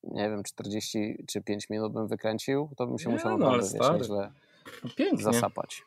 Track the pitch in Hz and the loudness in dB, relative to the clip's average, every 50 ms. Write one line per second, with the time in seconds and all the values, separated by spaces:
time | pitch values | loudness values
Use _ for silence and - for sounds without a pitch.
0 | - 50 - - 104 107 107 101 101 - - - 104 101 101 110 - - - 110 | -10 -8 -4 -2 -2 0 -2 -2 -6 -8 -10 -8 -6 -4 -4 -4 -4 -2 -2 -2
1 | 104 107 - - - - - 104 - - 104 104 - - 107 107 110 107 113 113 | -2 -2 -4 -8 -8 -6 -6 -6 -2 -2 -4 -4 -4 -4 -4 -2 -2 -2 -2 -2
2 | 110 101 113 - - 110 110 113 - - 135 139 147 156 139 - 127 120 123 123 | -2 -2 -2 -2 0 -2 -2 0 0 0 0 0 0 -2 -4 -4 -4 -2 -2 -4
3 | 160 - 120 311 330 - 110 - 208 135 127 120 110 95 - 104 120 139 165 170 | 0 0 0 0 2 2 2 4 6 6 6 6 4 2 2 4 4 4 4 4
4 | 127 110 104 101 98 107 - _ _ _ _ _ _ - - - - 240 - - | 2 0 0 -2 -2 -4 -8 _ _ _ _ _ _ -18 -18 -12 -12 -12 -2 0
5 | 285 392 330 - 104 107 117 120 113 101 - - - - - - - | 2 2 2 2 4 4 4 4 2 2 0 -4 -6 -6 -8 -16 -16